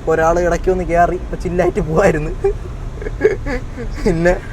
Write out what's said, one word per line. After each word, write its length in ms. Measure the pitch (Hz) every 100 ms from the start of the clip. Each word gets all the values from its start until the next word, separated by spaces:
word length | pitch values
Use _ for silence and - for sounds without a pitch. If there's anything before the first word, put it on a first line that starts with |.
| -
ഒരാൾ 300 | 160 165 175
ഇടയ്ക്ക് 300 | 175 170 -
ഒന്ന് 140 | 185
കയറി 300 | 165 170 175
ഇപ്പൊ 220 | 180 - 165
ചില്ലായിട്ട് 440 | 180 175 175 208
പോവായിരുന്നു. 500 | 156 160 196 156 156 - 392 - - - - - - - - - - 247 - - 233 -
പിന്നെ, 320 | 214 165 170 - -